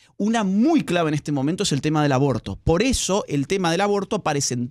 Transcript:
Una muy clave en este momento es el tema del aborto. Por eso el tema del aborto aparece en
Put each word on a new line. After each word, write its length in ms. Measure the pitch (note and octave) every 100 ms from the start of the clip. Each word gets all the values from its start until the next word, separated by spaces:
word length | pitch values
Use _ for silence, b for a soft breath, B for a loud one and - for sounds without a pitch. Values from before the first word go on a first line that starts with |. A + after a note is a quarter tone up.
| b -
Una 260 | G3+ A3+
muy 380 | G3 G3 C4 D#4+
clave 260 | D3 F3 D#3+
en 60 |
este 180 | D3+ -
momento 300 | C#3+ C3+ F#3
es 100 | G3+
el 80 | C#3+
tema 220 | D#3 D#3
del 100 | D3
aborto. 440 | C3 C#3+ A#2 - G2
Por 200 | - E3
eso 420 | B3+ B3 - F#3+ -
el 200 | D3+ C#3
tema 240 | G3 F3
del 80 | E3+
aborto 360 | G3+ G3+ F#3+ G#3+
aparece 360 | D#3+ C#3+ C3
en 160 | B2 A#2+